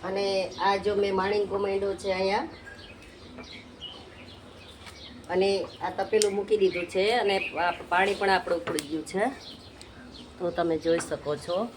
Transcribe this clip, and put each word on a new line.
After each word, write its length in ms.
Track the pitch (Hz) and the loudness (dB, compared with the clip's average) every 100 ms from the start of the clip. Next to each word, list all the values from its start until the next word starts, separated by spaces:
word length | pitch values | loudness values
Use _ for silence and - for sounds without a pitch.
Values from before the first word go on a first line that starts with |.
અને 240 | 185 190 196 190 180 - 185 | -2 0 2 2 0 2 4
આ 100 | 202 | 4
જો 180 | 202 202 | 4 4
મેં 240 | 202 190 | 4 4
માણીકો 440 | 190 208 196 196 202 | 4 2 2 2 2
માંડ્યો 280 | 196 196 170 196 | 2 2 0 0
છે 80 | |
અહીંયા. 340 | 185 190 208 320 - - - - - - - - - - - - - - - - - - - - - - - - - - - - | 2 4 2 0 -8 -16 -16 -16 -18 -18 -18 -18 -16 -14 -16 -16 -14 -12 -12 -16 -16 -18 -18 -18 -18 -18 -16 -16 -16 -16 -16 -2
અને 220 | 180 196 196 165 - 180 | 2 4 2 -2 -6 -6
આ 100 | 185 | -2
તપેલું 360 | 190 214 208 196 | 2 4 4 0
મૂકી 240 | 196 214 | 2 4
દીધું 260 | 190 175 170 185 | 4 2 -2 0
છે 160 | 202 240 | 2 4
અને 140 | 202 196 175 | 4 2 0
પા-, 240 | 147 175 170 - | 0 0 -2 0
પાણી 300 | 175 196 196 | 4 4 4
પણ 160 | 202 185 | 4 4
આપણું 240 | 180 170 | 4 -2
ઉકળી 280 | 165 160 143 | 0 -4 -2
ગયું 160 | 156 - | -6 -2
છે. 100 | 185 233 277 - - - - - - - - - - | 0 0 -2 -14 -16 -18 -18 -18 -18 -18 -16 -18 -4
તો 120 | 175 | -2
તમે 240 | 170 170 160 | 2 2 2
જોઈ 280 | 165 170 165 | 4 2 2
શકો 240 | 143 143 147 156 | -4 -2 -4 0
છો 120 | 175 233 | -2 -2